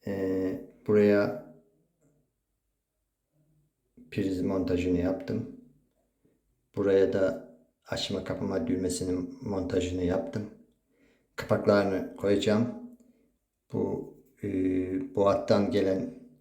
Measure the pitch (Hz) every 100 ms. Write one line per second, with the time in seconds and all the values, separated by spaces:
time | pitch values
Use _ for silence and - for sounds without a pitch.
0 | 101 98 95 95 92 92 - - - 104
1 | 104 101 - - - - _ _ _ _
2 | _ _ _ _ _ _ _ _ _ _
3 | _ _ _ 151 _ _ _ _ _ -
4 | - - 95 92 95 95 90 87 90 87
5 | 90 92 - - - - - _ _ _
6 | _ _ _ _ _ _ _ - 98 98
7 | 95 98 95 - - - _ _ - 92
8 | - 95 - 90 98 95 82 92 90 -
9 | 90 90 90 - 110 98 87 95 90 90
10 | 87 92 - 110 104 - _ _ _ _
11 | _ _ _ - - 104 107 101 98 92
12 | 85 - 98 101 107 104 120 - - -
13 | - _ _ _ _ _ _ - - -
14 | - - _ _ 101 95 92 92 92 92
15 | - - 101 95 - 104 95 98 95 95
16 | 80 - - _